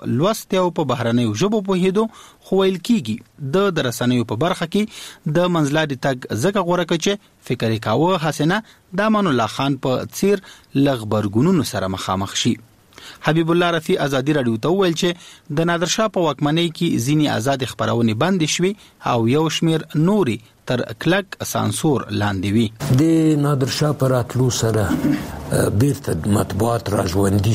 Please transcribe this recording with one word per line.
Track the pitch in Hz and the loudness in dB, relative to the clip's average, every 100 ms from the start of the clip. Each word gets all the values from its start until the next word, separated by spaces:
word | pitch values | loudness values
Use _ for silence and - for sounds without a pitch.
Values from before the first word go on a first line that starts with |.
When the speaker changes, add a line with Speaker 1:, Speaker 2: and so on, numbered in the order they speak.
| 120 117 | -4 -2
Speaker 1:
لوست | 180 220 - 190 | 0 -2 -2 0
او | 180 170 | 0 0
په | 147 | -2
بهرنیو | 117 117 120 117 104 | -2 0 0 0 0
ژبو | 190 220 196 | 0 0 0
پوهېدو، | 185 185 190 220 - - - - | 0 2 0 -2 -6 -20 -20 -2
خو | 190 | 0
ویل | 190 185 - | 2 0 0
کیږي | 226 113 104 - - 139 180 | 0 0 -6 -10 -12 -4 0
د، | 202 156 | 0 0
د | 131 | -2
رسنیو | - 123 123 113 | 0 0 0 0
په | 110 165 | -2 -2
برخه | 185 170 | -2 -2
کې | 196 214 - - - 165 156 | -2 -2 -6 -18 -10 -2 0
د | 180 175 | 2 2
منځلارې | 143 151 156 131 143 | 0 0 -2 -2 -2
تګ | 127 - 104 | -4 -4 -2
ځکه | 156 202 170 | 0 0 0
غوره | 175 170 | 0 0
کړ | 170 196 | -2 -2
چې | 202 - _ - | -4 -8 _ -8
فکر | 127 113 | -4 -2
یې | 110 110 | -2 0
کاوه | 117 170 185 | 0 2 2
هسې | 156 - 151 | -2 -2 0
نه | 208 - - _ 180 | 0 -4 -16 _ -2
د | 220 | 0
امان | 214 190 | 2 2
الله | 123 107 - | 2 0 -2
خان | 139 135 | -2 -2
په | 135 127 104 - | -2 -2 -4 -2
څیر | 196 202 - - _ 135 | 0 0 -2 -20 _ 0
له | 143 127 | 2 0
غبرګونونو | 107 107 104 101 160 185 117 | -2 -2 0 2 2 2 0
سره | 104 95 95 | -2 -4 -4
مخامخ | - 95 98 - | -4 -4 -4 -2
شي. | - 110 - _ _ - - - - | -2 -2 -6 _ _ -20 -20 -4 0
حبیب | 156 165 | 2 2
الله | 175 175 | 2 2
رفیع | 165 160 185 | 0 0 0
ازادي | 147 135 135 | 0 0 0
راډیو | 147 123 110 | 0 0 0
ته | 143 | 0
وویل | 190 185 160 | 2 0 0
چې | 175 175 - - - 147 | -2 -4 -10 -20 -6 -2
د | 170 | 0
نادر | 170 180 - | 0 -2 0
شاه | 220 202 | 0 0
په | 165 | 0
واکمنۍ | 139 147 160 170 160 | 0 0 0 0 0
کې | 170 - 117 | -2 0 0
ځینې | 151 143 113 | 2 2 0
آزادې | 113 135 120 | 0 -2 -4
خپرونې | - 110 117 113 110 | -4 -2 2 0 2
بندې | 165 196 151 | 0 0 0
شوې | - 180 208 - _ 139 | 0 -2 -2 -12 _ -2
او | 123 113 | 0 2
یو | 143 160 156 | 2 0 0
شمیر | 165 160 151 147 | 0 0 -2 0
نورې | 165 214 143 101 - _ - | 2 2 0 -2 -8 _ -4
تر | 123 - 113 | -4 -4 -4
کلک | 156 190 196 - - | 0 0 -2 -8 -6
سانسور | 110 107 110 160 120 - 104 | -4 -2 0 0 0 -2 -2
لاندې | 104 95 98 107 | -2 -2 0 0
وي. | 110 - - 127 | 0 -2 0 2
Speaker 2:
د | 160 160 156 147 | 4 4 4 2
نادر | 143 143 127 - | 2 0 0 0
شاه | 151 147 | -2 0
په | 131 | 2
راتلو | 127 113 120 127 - | 2 0 0 0 2
سره، | 113 110 95 - - - - - - - 98 101 | 0 2 0 0 0 0 -4 -10 -4 0 2 2
بیرته | 143 131 - 82 101 101 | 2 2 -2 -4 0 0
مطبوعات | 98 95 117 117 - 104 | 0 0 0 0 0 -2
را | 92 | 0
ژوندي | 92 101 98 101 | 2 2 4 2